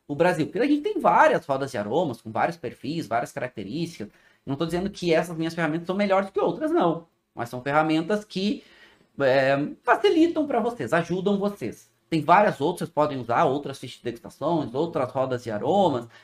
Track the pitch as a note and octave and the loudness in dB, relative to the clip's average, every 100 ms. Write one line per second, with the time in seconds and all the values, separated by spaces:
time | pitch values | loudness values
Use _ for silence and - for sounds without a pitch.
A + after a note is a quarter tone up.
0 | - C#3+ E3+ D#3+ C#3+ F3+ C#4 D4 G4 G4+ | -8 2 2 2 -2 0 2 2 0 0
1 | A3+ G3+ D#4 G#3 - C3+ C3+ A2+ G#2 C#3 | 4 6 6 4 0 -4 -2 -4 -2 0
2 | F3 A#2 A2 A2+ D3 E3+ A#2+ A#2 B2 E3 | -2 -4 -6 -2 -2 -2 -12 -10 -8 -6
3 | - A#2 D3 - B2+ - F#2+ C#3+ E3+ - | -4 -4 -4 -8 -8 -8 -8 -6 -6 -8
4 | G#2 _ _ _ - C#3 E3 F3 G3 - | -14 _ _ _ -8 -4 -2 -2 -4 -4
5 | F3 D#3+ E3+ D#3+ E3 E3 D#3+ D#3+ E3+ F#3+ | 2 2 0 -4 -4 -2 -2 -2 -4 -2
6 | G#3 F#3+ G3 G4+ C#4 - D#4 E4+ F3+ D#3+ | 2 2 0 0 -2 0 0 2 2 0
7 | - _ _ - A#2+ B2+ C3 D3 D#3+ D#3 | -6 _ _ -10 -8 -6 0 2 2 2
8 | E3 G#3 - F#3 G3+ - - - - _ | 0 -2 -4 -4 -2 -4 -8 -20 -20 _
9 | _ - C#3 C3+ C3+ C#3 D3 - - A4 | _ 0 2 4 4 2 -2 -4 0 2
10 | G4+ E4 E4+ D#4+ C#4 A#3 A#3 A#3 A#2+ E3 | 4 4 4 2 -2 0 -2 -4 -2 0
11 | E3 F3+ F#3 G3 G3+ G3+ A2+ - _ _ | 0 -2 0 0 -2 -4 -10 -12 _ _
12 | _ E3 C#3+ F3+ G#3 D3 D3 E3+ D#3 - | _ -2 4 6 4 2 -2 -2 -4 0
13 | D3+ C3+ A2+ A#2 D#3+ C#3 C#3+ B2 B2+ - | 0 -2 -2 2 2 0 -4 -10 -14 -10
14 | B2 A#2 - - C#3+ E3+ B2 B2 E3+ E3 | -10 -8 -14 -6 -2 -2 -2 -2 -2 -2
15 | B2+ C3+ C3 B2 A#2 G#2 B2 G3 F#3 B2 | -2 -2 -2 -4 -4 -4 2 2 2 0
16 | A#2 - | -6 -16